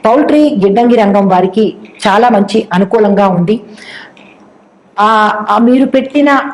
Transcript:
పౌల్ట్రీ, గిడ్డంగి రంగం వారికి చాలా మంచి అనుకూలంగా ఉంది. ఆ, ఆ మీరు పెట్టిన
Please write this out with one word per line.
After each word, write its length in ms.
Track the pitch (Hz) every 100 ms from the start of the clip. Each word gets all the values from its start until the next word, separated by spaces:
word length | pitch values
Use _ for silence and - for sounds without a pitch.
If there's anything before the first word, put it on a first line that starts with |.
పౌల్ట్రీ, 560 | 220 262 302 294 302 202
గిడ్డంగి 320 | 196 196 240 233
రంగం 320 | 202 202 196
వారికి 460 | 185 190 214 208 - - - 214
చాలా 200 | 202 240
మంచి 400 | 214 202 220 -
అనుకూలంగా 560 | 185 196 233 208 196 196
ఉంది. 320 | 175 175 226 - - - - - - - - - _ _ _ _ -
ఆ, 440 | 214 220 214 208 208
ఆ 80 | 214
మీరు 280 | 233 254 269
పెట్టిన 540 | 269 262 294 285 269 -